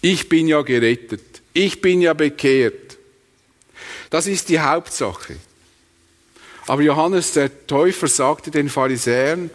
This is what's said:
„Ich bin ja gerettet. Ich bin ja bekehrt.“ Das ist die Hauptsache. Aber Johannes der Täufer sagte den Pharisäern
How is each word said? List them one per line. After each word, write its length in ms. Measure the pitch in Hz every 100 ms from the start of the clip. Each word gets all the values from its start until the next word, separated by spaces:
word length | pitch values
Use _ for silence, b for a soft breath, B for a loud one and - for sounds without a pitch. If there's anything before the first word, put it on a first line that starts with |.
„Ich 280 | 175 185 -
bin 180 | 165 160
ja 160 | 151
gerettet. 760 | 131 123 117 120 - 104 - - _
Ich 260 | 165 196 -
bin 220 | 185 180
ja 120 | 170
bekehrt.“ 840 | 156 151 147 143 135 120 - - - _ _ _ _ _ _ _ B B B B
Das 160 | 160 180
ist 240 | 190 -
die 100 | 165
Hauptsache. 760 | 147 160 165 - 113 85 - 80 - _ _ _ _ _ _ _ _ B B B B
Aber 160 | 135
Johannes 520 | 151 143 165 185 165
der 340 | - 139 - -
Täufer 400 | 139 175 180 151
sagte 420 | - 135 151 -
den 180 | 151 143
Pharisäern 840 | 139 131 127 120 120 135 170 170